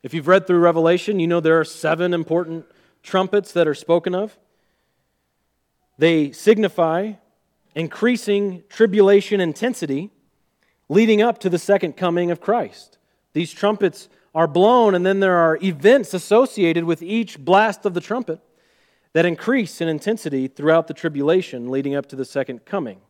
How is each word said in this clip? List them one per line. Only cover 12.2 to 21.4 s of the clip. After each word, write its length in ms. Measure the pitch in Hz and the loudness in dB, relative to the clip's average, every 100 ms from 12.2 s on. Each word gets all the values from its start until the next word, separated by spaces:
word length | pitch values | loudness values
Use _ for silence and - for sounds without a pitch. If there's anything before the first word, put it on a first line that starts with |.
| 175 | -2
of 100 | 170 | -4
Christ. 560 | - 233 135 - - _ _ _ _ | -2 -4 -4 -12 -20 _ _ _ _
These 180 | - 170 | -6 -6
trumpets 560 | - 202 208 190 - - _ _ | -2 -2 0 -2 -4 -20 _ _
are 140 | 156 165 | -2 0
blown, 460 | 151 202 247 226 | 2 4 4 4
and 100 | 180 | 2
then 160 | 185 196 | 0 0
there 160 | 190 180 | 2 2
are 220 | 165 160 | 2 2
events 520 | 190 151 175 269 208 | -2 2 4 4 2
associated 680 | 185 - 214 262 - 170 165 | -10 0 2 2 0 0 0
with 180 | 170 165 | -2 -4
each 360 | 175 220 226 - | -4 -4 -4 -10
blast 460 | 135 190 220 202 | 2 2 2 -2
of 80 | 208 | -6
the 80 | 175 | -6
trumpet 400 | - 233 240 160 _ _ _ _ _ _ _ | -6 -8 -8 -12 _ _ _ _ _ _ _
that 140 | 156 170 | 0 0
increase 560 | 160 - 262 190 - | -2 -2 -2 -2 -6
in 60 | 165 | -6
intensity 600 | 156 196 220 160 135 135 | -4 -4 -6 -4 -6 -6
throughout 380 | - 147 165 165 | -4 2 2 0
the 80 | |
tribulation 760 | 160 170 143 143 180 | -8 -8 -4 0 0